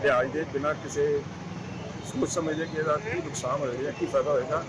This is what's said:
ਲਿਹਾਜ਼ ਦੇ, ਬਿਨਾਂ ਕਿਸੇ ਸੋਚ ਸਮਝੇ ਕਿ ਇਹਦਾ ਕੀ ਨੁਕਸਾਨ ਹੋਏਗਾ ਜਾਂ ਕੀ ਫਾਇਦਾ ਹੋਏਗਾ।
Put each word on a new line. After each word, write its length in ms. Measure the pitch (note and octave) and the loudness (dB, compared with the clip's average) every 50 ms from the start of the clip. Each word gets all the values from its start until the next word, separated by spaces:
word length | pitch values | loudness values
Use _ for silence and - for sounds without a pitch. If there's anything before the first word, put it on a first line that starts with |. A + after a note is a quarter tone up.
| - | 6
ਲਿਹਾਜ਼ 280 | C#3+ C3 B2 B2+ C3+ | 6 6 6 4 2
ਦੇ, 120 | C3 D3+ D#3+ - C#3+ | 0 -2 -4 -2 -2
ਬਿਨਾਂ 200 | C#3 C#3 D3 D#3 D3 - | -2 0 0 -2 -2 -4
ਕਿਸੇ 380 | C#3+ - C#3+ C#3+ D3+ D3 C#3+ D3 - - - - - - - - - - - - - - - - | -4 0 2 2 4 2 0 0 -4 -8 -10 -10 -10 -8 -8 -8 -8 -8 -8 -8 -8 -8 -8 -8
ਸੋਚ 240 | - - B2+ C3 C3+ | -6 0 0 0 0
ਸਮਝੇ 360 | - F3+ D#3+ D#3 D#3 D#3 D#3+ | 0 0 0 0 0 -2 -2
ਕਿ 120 | D#3+ - D#3 | -2 -2 0
ਇਹਦਾ 160 | D#3 D#3+ D3+ D3+ D#3 | 2 2 2 2 2
ਕੀ 140 | - - | -2 -2
ਨੁਕਸਾਨ 420 | F3+ E3 D3 - - - B2+ C3 C#3+ | -2 -4 -4 -4 -4 -2 0 0 0
ਹੋਏਗਾ 220 | C#3+ B2+ A#2+ B2 C3+ | 0 0 -2 -2 -2
ਜਾਂ 80 | D3 C3+ - | -4 -2 -2
ਕੀ 60 | F3 | -2
ਫਾਇਦਾ 260 | D3 - C#3 B2+ D3 | 2 4 2 4 4
ਹੋਏਗਾ। 320 | D3 C3 B2+ - D3+ D#3+ E3+ | 4 2 2 2 0 -2 -2